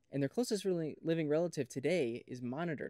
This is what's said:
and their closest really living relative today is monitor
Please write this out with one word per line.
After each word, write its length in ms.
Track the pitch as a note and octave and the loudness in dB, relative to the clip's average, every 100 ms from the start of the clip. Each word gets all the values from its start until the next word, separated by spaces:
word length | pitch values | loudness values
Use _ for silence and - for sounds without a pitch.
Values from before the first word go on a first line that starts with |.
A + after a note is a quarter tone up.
| _ | _
and 120 | C#3 | -2
their 60 | C#3 | 0
closest 360 | - B3 G#3 G3 | 0 0 0 0
really 320 | F3 D#3 - | 0 -2 -4
living 280 | D#3+ E3 D3+ | 0 2 4
relative 400 | D3+ F3 D#3+ B2 | 2 2 -2 -4
today 540 | C#3 C#3+ F3+ B2 A#2 - | -2 0 2 2 0 -6
is 160 | B2 | -6
monitor 480 | B2 C3+ F3 C#3+ | -4 -2 -2 -4